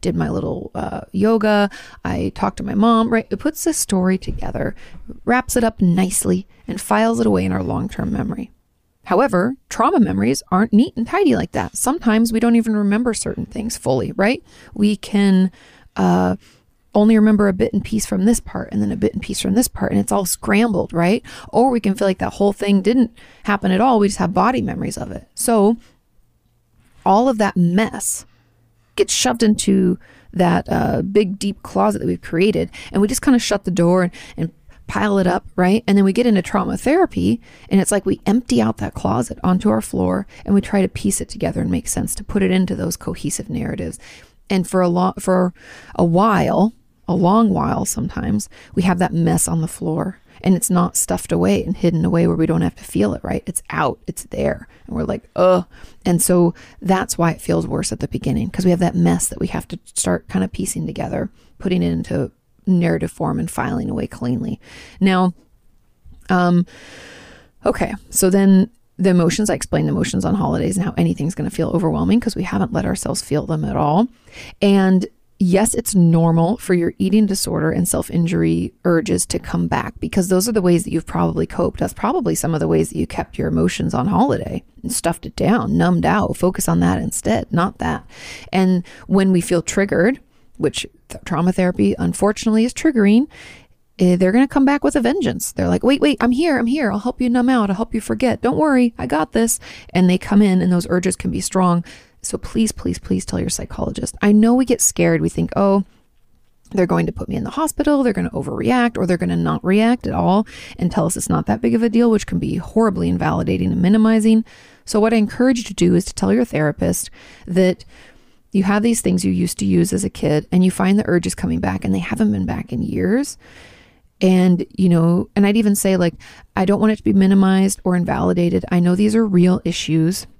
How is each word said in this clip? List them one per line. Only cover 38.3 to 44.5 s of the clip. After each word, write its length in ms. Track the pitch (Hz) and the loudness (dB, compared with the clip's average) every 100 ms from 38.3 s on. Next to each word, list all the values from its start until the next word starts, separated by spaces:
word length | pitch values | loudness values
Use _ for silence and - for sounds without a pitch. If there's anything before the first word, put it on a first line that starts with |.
| 226 - 240 | 0 2 0
out 160 | 214 - | 0 -2
that 140 | - | -6
closet 460 | - - 113 233 - | -4 -2 -2 -4 -4
onto 280 | - 185 208 | 0 2 2
our 100 | 220 | 0
floor, 460 | - 190 185 185 196 - | -2 -4 -2 -2 -6 -12
and 100 | - | -2
we 60 | 196 | -2
try 220 | 196 202 | 0 -2
to 60 | 185 | -2
piece 340 | - 208 - | -2 -4 -4
it 60 | - | -8
together 320 | - 165 226 | -6 -6 -4
and 80 | - | -2
make 180 | 180 - | -4 -4
sense, 260 | - - - | -6 -6 -8
to 60 | |
put 200 | 208 202 | -4 -2
it 80 | 190 | 0
into 240 | 185 185 | 0 0
those 240 | 190 170 - | -2 -6 -6
cohesive 500 | - 175 180 - - | -10 -8 -8 -8 -8
narratives. 500 | 233 - 202 170 - - - - _ _ | -8 -6 -8 -10 -12 -20 -20 -20 _ _